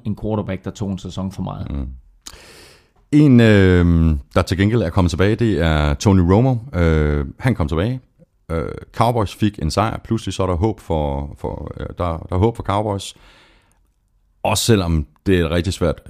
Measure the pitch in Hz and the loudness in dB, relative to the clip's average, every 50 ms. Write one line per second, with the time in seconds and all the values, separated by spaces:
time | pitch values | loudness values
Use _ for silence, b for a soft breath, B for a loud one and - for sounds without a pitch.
0 | - 110 98 - - 107 107 104 92 98 95 92 - 98 - - 104 98 95 90 | -6 -8 -8 -6 -6 -4 -4 -4 -4 -6 -6 -8 -8 -10 -10 -8 -8 -6 -8 -8
1 | - 92 - 95 95 95 - - 92 95 - 95 - - 71 69 65 64 65 64 | -10 -12 -10 -8 -10 -8 -8 -8 -10 -8 -8 -10 -10 -8 -8 -8 -8 -10 -12 -16
2 | _ _ _ _ - B B B B B B B B B B B B B B B | _ _ _ _ -20 B B B B B B B B B B B B B B B
3 | B - - 147 151 143 123 120 117 110 104 101 95 92 90 87 87 85 85 82 | B 0 2 4 6 8 8 8 8 8 6 6 6 6 6 6 4 4 4 4
4 | 80 80 78 69 - _ - 90 87 - 87 85 98 104 120 117 90 85 - 98 | 4 2 2 0 -4 _ -2 -2 0 0 0 0 0 0 0 0 -2 0 0 0
5 | 92 82 82 78 92 104 113 113 120 110 95 76 82 80 78 76 76 73 71 - | 0 0 0 0 0 0 0 0 0 0 0 0 0 0 2 2 0 0 -2 0
6 | - 107 95 92 85 85 95 110 131 135 127 113 117 139 - 87 85 82 80 78 | 2 4 4 4 4 4 4 4 4 2 0 -2 -6 -6 -2 0 2 2 2 2
7 | 76 73 73 73 69 - - - - 135 117 - 82 71 85 78 98 117 131 127 | 2 0 0 -2 -4 -6 -8 -6 -4 -4 -2 -2 -2 -2 -2 -2 -2 -2 -4 -6
8 | - _ _ _ _ _ _ _ _ - 82 82 58 50 50 - - _ - - | -10 _ _ _ _ _ _ _ _ -8 -8 -6 -6 -8 -10 -12 -16 _ -4 -2
9 | 110 120 120 117 101 - - - 110 104 - - - 80 - 98 104 113 - - | 0 0 0 0 -2 -4 -2 -2 -2 -2 -2 -2 -4 -4 -2 -2 -2 -2 -4 -8
10 | - - 117 110 - 101 90 - 92 90 87 80 104 110 104 - - - 82 78 | -6 -6 -6 -4 -4 -6 -6 -4 -2 -2 -2 0 0 -2 -2 -4 -6 -4 -4 -2
11 | 73 71 69 69 71 73 - - - - - - 71 - - - - - - - | -2 -2 -4 -6 -8 -10 -12 -10 -10 -10 -8 -10 -12 -12 -12 -12 -12 -10 -8 -6
12 | 90 85 82 80 82 - 95 90 104 117 117 - - - 98 104 107 107 98 98 | -6 -6 -6 -8 -8 -4 -2 0 0 0 0 -2 -6 -4 -4 -4 -2 -4 -6 -6
13 | - - - b b b b b b b b b b b b b b _ _ _ | -8 -12 -18 b b b b b b b b b b b b b b _ _ _
14 | _ _ _ _ _ _ _ _ - - 104 - - - 113 98 90 85 82 78 | _ _ _ _ _ _ _ _ -4 -2 -2 0 2 2 2 2 2 2 0 0
15 | 76 - _ _ - 98 92 87 82 76 85 87 82 98 - - 90 78 71 - | -2 -4 _ _ 0 0 2 2 2 0 -2 -2 -2 -2 -2 -2 -2 -2 -2 -4
16 | - | -8